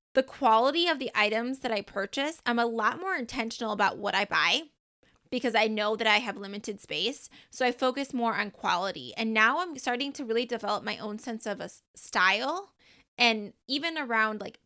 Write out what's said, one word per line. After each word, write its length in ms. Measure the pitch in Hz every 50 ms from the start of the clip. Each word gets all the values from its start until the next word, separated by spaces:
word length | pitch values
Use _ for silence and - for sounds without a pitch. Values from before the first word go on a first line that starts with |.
| _ _ _
the 80 | 262 262
quality 640 | 262 - - 277 226 220 226 247 277 294 339 339 349
of 100 | 311 262
the 140 | 262 - -
items 460 | 220 208 208 214 226 233 247 269 262
that 120 | - 247
I 100 | 220 202
purchase. 600 | 202 - - 202 196 - - 277 277 302 330 - -
I'm 140 | 247 240 233
a 80 | 233
lot 340 | 233 226 226 214 220 233 302
more 160 | 370 381 370
intentional 560 | 311 240 233 - 277 226 226 - - 240 214
about 280 | 208 196 208 - - -
what 160 | 202 196 180
I 100 | 190 208
buy 360 | - - 165 151 170 202 285 330 - _ _ _ _ _ _ _ _ _ _ _ _
because 240 | - 247 - 240 214
I 140 | 220 220 220
know 280 | 220 208 208 214 226
that 120 | 214 226 220
I 100 | 208 208
have 180 | 240 220 -
limited 460 | 196 202 196 202 202 - 220 202 202
space. 480 | - - 151 151 180 226 285 - - - - - - _
So 120 | - - 262
I 80 | 247
focus 400 | 240 - 269 254 254 277 277 269
more 220 | - 240 233 226 196
on 160 | 196 208 202
quality. 640 | - - - 185 175 175 185 196 - 147 123 123 -
And 200 | - 226 220 220
now 240 | 220 214 233 269 330
I'm 180 | 370 349 302 262
starting 340 | - 254 247 240 277 277 277
to 120 | - 277
really 200 | 220 226 233 254
develop 380 | 240 240 214 214 202 208 208 214
my 140 | 208 208 -
own 220 | - 208 208 220
sense 260 | - 247 226 220 -
of 160 | 214 202 -
a 40 | 170
s-, 180 | 180 - - - _ _
style 800 | - - - - 208 180 190 196 214 254 277 320 381 403 - _ _ _ _ - _ _ _ _ -
and 340 | 247 233 220 220 208 190 - _ _ -
even 320 | 269 285 302 339 320 311
around, 420 | 277 233 233 220 220 220 214 208
like, 180 | 202 - - _ _